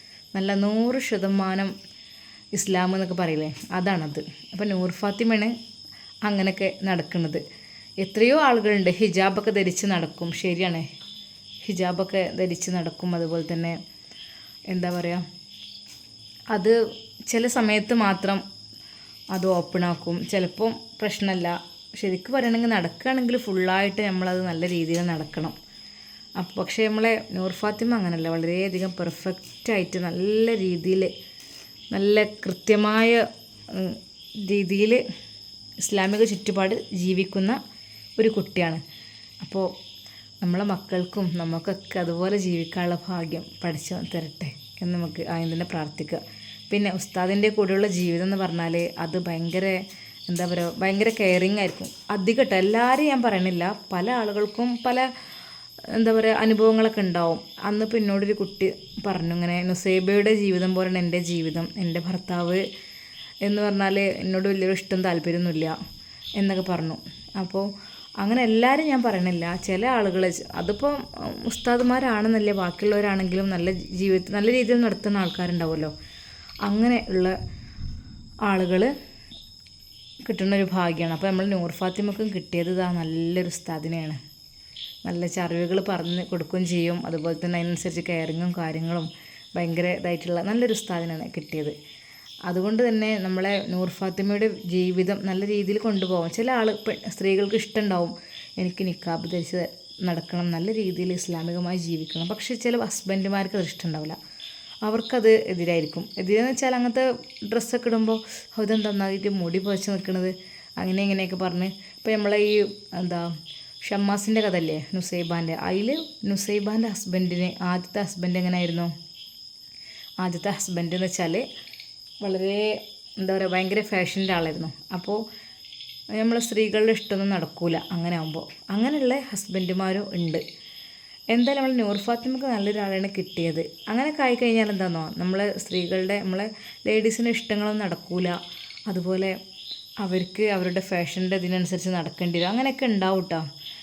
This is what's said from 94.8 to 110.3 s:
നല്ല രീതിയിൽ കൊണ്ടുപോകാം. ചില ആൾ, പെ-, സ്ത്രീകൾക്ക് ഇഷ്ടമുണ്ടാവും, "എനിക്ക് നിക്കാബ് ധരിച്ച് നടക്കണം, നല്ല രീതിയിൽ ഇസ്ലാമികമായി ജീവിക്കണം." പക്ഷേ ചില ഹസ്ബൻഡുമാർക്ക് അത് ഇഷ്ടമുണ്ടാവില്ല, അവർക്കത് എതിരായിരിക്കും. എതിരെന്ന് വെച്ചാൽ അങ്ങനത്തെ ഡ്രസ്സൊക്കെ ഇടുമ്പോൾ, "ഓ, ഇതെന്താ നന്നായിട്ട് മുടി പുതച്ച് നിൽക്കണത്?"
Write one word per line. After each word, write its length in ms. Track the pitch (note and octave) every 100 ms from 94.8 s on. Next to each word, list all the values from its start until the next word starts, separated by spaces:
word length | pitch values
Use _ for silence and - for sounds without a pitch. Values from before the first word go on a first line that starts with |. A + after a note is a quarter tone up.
| F3+ F3+ F#3 G3 F#3+
നല്ല 160 | F#3 G3+
രീതിയിൽ 320 | G#3 F#3+ G#3+
കൊണ്ടുപോകാം. 500 | A3 G3 F#3 F#3 E3
ചില 180 | F#3+ A#3+
ആൾ, 160 | B3+ A3 G#3
പെ-, 200 | - - E3+
സ്ത്രീകൾക്ക് 460 | - G3 F#3+ G3 A3
ഇഷ്ടമുണ്ടാവും, 500 | G#3+ A3 G#3 F3+ F3 - - - - -
"എനിക്ക് 260 | F3+ F3+ F#3+
നിക്കാബ് 400 | F3 F3 E3 E3+
ധരിച്ച് 320 | F3+ D#3+ F3+ F3 - - -
നടക്കണം, 420 | F3+ E3 E3 F3 F3
നല്ല 180 | E3 F#3
രീതിയിൽ 360 | A3 F#3+ F3 F#3
ഇസ്ലാമികമായി 640 | F3+ F3+ E3 E3 F3 F3 F3+
ജീവിക്കണം." 480 | E3+ D#3+ D#3 E3 E3+
പക്ഷേ 280 | G#3 - A#3+
ചില 220 | A#3+ A#3
ഹസ്ബൻഡുമാർക്ക് 760 | A3 - F#3+ F#3+ F#3+ G3 F#3+ G#3
അത് 100 | E3
ഇഷ്ടമുണ്ടാവില്ല, 480 | - E3+ D#3 D3+ - - - - - - -
അവർക്കത് 500 | A3 A3+ A#3 B3+ A3 A3 -
എതിരായിരിക്കും. 560 | F3+ F3 E3+ D3 - F#3+ -
എതിരെന്ന് 340 | F#3+ G#3+ B3+
വെച്ചാൽ 220 | B3+ C4 B3
അങ്ങനത്തെ 300 | B3 A#3 C4 B3 - - G#3
ഡ്രസ്സൊക്കെ 440 | A#3 A3+ B3 A#3
ഇടുമ്പോൾ, 300 | A3+ A3 A3 A3 - -
"ഓ, 140 | -
ഇതെന്താ 280 | G#3 A3 G#3
നന്നായിട്ട് 380 | G3+ G3 G3 G3 G3
മുടി 200 | E3+ F#3
പുതച്ച് 300 | G3 F#3+ G3
നിൽക്കണത്?" 400 | F#3+ F3+ F#3 F#3